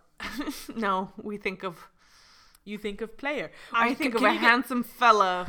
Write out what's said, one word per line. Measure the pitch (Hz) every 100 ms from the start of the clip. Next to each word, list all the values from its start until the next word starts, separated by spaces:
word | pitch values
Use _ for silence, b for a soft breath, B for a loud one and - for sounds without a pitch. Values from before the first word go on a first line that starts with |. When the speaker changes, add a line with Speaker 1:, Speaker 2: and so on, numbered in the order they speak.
| - -
Speaker 1:
<laughs> | - 226 294 - - 226
No, | 202 190 190 -
we | 214 208
think | 202 190
of | 190 160 - B B B B B B B -
Speaker 2:
You | 208
think | 208 196
of | 220 -
player. | 277 294 156 B B
Speaker 1:
I | 233 233
Speaker 2:
Okay, | 269
Speaker 1:
think | 285 226
Speaker 2:
can, |
Speaker 1:
of |
a | 214
Speaker 2:
can | 214
you |
get | 233
Speaker 1:
handsome | 240 254 247
fella | 233 - 240 214 185 180